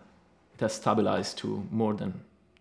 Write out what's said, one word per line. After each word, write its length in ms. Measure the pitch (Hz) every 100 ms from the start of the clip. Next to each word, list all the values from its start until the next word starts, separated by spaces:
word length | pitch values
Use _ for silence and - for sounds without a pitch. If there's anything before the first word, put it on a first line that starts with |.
| - - _ _ _
it 60 | -
has 120 | 113
stabilized 640 | - - 110 104 98 95 -
to 280 | 104 104 95
more 220 | 110 110
than... 260 | 104 101 90 - _ _ _